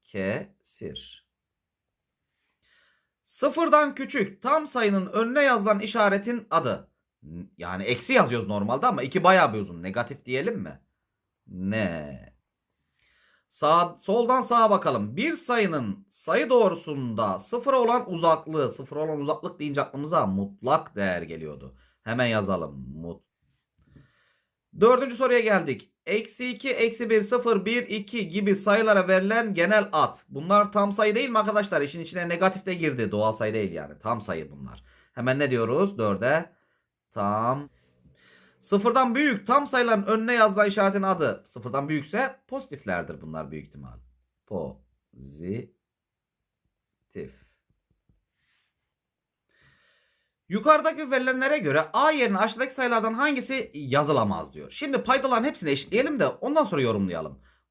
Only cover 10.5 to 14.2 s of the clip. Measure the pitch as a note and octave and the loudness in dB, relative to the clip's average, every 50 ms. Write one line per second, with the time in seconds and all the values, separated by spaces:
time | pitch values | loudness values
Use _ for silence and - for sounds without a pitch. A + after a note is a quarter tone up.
10.5 | A#3 D#3 F#2 D#2 C2+ - _ _ _ _ _ _ _ _ _ _ _ _ _ - | -4 -6 -8 -12 -14 -18 _ _ _ _ _ _ _ _ _ _ _ _ _ -16
11.5 | F#2+ F#2 F#2 G2 G#2+ A2 G#2 F2 E2 D#2+ D2 C#2+ C2 A#1+ A1 - _ _ _ _ | -12 -6 -4 -2 -2 0 -2 -2 -4 -6 -10 -12 -14 -16 -20 -20 _ _ _ _
12.5 | _ _ _ _ _ _ _ _ _ _ _ _ _ _ _ _ _ _ _ _ | _ _ _ _ _ _ _ _ _ _ _ _ _ _ _ _ _ _ _ _
13.5 | - - D3+ D3 D#3+ F3 F3 E3 D#3+ - - - G3+ A#3+ | -6 0 2 4 6 6 4 2 -2 -6 -4 0 2 2